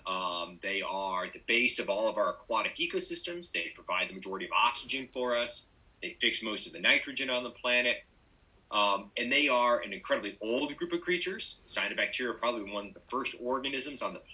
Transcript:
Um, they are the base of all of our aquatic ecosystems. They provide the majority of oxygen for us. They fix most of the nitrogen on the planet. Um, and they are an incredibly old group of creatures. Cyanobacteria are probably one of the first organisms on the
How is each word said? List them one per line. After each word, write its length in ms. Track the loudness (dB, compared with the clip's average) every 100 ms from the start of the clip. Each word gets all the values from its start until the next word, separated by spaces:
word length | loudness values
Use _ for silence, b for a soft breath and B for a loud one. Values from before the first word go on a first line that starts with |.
| -4
Um, 520 | -2 -2 -2 -6 -6
they 180 | -4 -2
are 460 | -2 -2 0 -2 -4
the 140 | -6 2
base 340 | 4 4 2
of 100 | 0
all 180 | 2 2
of 80 | 4
our 140 | 2
aquatic 460 | 0 -2 0 0 -2
ecosystems. 760 | -2 0 -2 -4 -6 -8 -6
They 220 | -4 -6
provide 340 | -8 -4 -2 -2
the 60 |
majority 320 | -6 -6 -6 0
of 60 |
oxygen 560 | 4 4 2 -4 -4 -4
for 240 | -2 0 2
us. 300 | 0 -4 -8 _ -20 -10
They 160 | -8 0
fix 200 | 2 2
most 280 | -2 -4 -6
of 40 |
the 80 | 0
nitrogen 480 | 4 4 2 -4 0
on 140 | -2
the 80 | -2
planet. 540 | -4 2 4 4 0 -6 _ _ _ _ _ -2
Um, 400 | 2 4 4 0 -4
and 120 | 2
they 180 | 4 6
are 320 | 6 6 4
an 120 | 0
incredibly 460 | -6 0 0 -2 -6
old 340 | -2 0 0 -4
group 160 | -2
of 80 | -2
creatures. 580 | 0 0 0 -4 -6 -8 -4
Cyanobacteria 600 | -2 -2 0 -2 0 -2
are 60 |
probably 380 | 0 0 0 -2
one 140 | -6 -6
of 80 |
the 60 | -12
first 340 | -6 -4 -4 -4
organisms 600 | -2 -2 -2 -4 -4 -4
on 120 | -6
the 80 | -6 -12